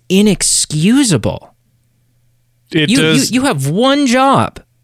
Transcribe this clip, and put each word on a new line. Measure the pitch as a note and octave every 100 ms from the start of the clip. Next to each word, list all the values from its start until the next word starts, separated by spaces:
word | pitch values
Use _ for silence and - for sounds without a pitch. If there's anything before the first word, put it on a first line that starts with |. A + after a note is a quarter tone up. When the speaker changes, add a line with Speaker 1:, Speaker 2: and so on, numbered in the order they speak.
| -
Speaker 1:
inexcusable. | F#3+ G#3+ F#3 - - - D3+ E3+ B3+ C4 D3 G2+ E2 - _ _ _ _ _ _ _ _ _ _ _ _
Speaker 2:
It | E3 D3+
Speaker 1:
You, | B3
you, |
Speaker 2:
does, | D#3 D#3 C3
Speaker 1:
you | B3
have | C4+ E3 C3+
one | E3+ B3+ C#4 C#4+
job. | B3 C4+ A#3 G#2 - - _